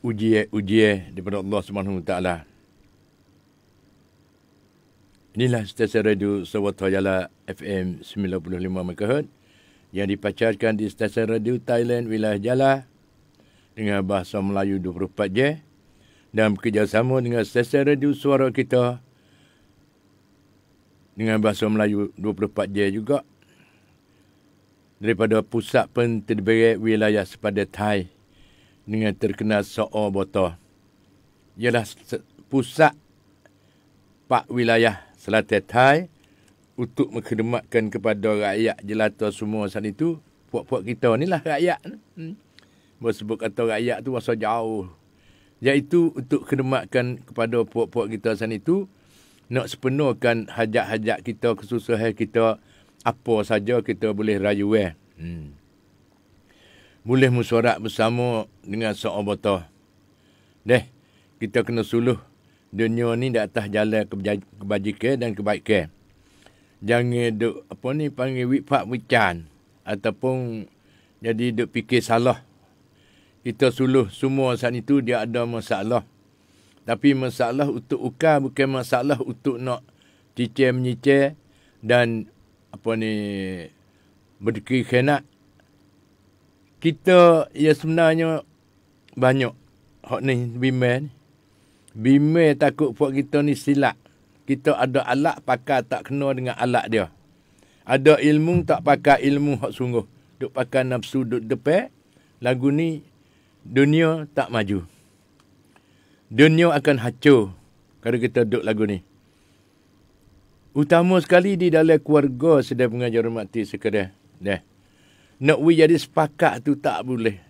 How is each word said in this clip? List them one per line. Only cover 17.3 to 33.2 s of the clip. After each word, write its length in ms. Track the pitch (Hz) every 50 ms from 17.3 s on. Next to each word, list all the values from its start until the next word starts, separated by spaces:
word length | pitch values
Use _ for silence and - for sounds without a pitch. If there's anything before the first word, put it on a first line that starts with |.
| 120 117 107
stesen 400 | - - 123 120 - - 143 135
radio 240 | 143 147 135 135 147
Suara 400 | 139 143 - 143 139 131 135 131
Kita 480 | 123 139 131 127 131 123 123 123 123 123 _ _ _ _ _ _ _ _ _ _ _ _ _ _ _ _ _ _ _ _ _ _ _ _ _ _ _ _ _ _ _ _ _ _ _ _ _ _ _ _ _ _ _
dengan 240 | 101 110 110 110 110
bahasa 320 | 107 110 101 - 110 107
Melayu 400 | 107 107 107 104 104 101 104 - - -
dua 160 | 92 107 104
puluh 160 | 92 104 -
empat 160 | - 104 98 98 98
jam 160 | 101 101 98
juga 320 | 98 110 107 101 143 135 - _ _ _ _ _ _ _ _ _ _ _ _ _ _ _ _ _ _ _ _ _ _ _ _ _ _ _ _ _ _ _ _ _ _ _
daripada 480 | 101 110 113 90 113 107 110 110 104
pusat 400 | _ - 113 104 - - 123 107 - _
pentadbiran 880 | 127 120 117 117 110 101 - 113 104 95 107 113 113 113 113 110 95
wilayah 400 | 110 110 110 107 107 107 107 104
sepadan 480 | 92 - - - - 107 101 104 98 -
Thai 400 | - - 107 107 104 98 87 87 _ _ _ _ _ _ - _ _ _ _ _ _ _
dengan 320 | _ 101 107 110 110 104 101
terkenal 480 | - - 101 98 - 107 107 107 104
So'o 480 | 101 - - - 104 - - 107 107 101
Botol. 480 | 98 98 95 - - 104 92 87 82 - _ _ _ _ _ _ _ _ _ _ _ _ _ _ _ _ _ _ _
Ialah 320 | - 113 120 117 120 110
se-, 320 | - - - - - - - - _ _ - - _
pusat 480 | 139 135 123 - - 156 160 175 - - _ _ _ _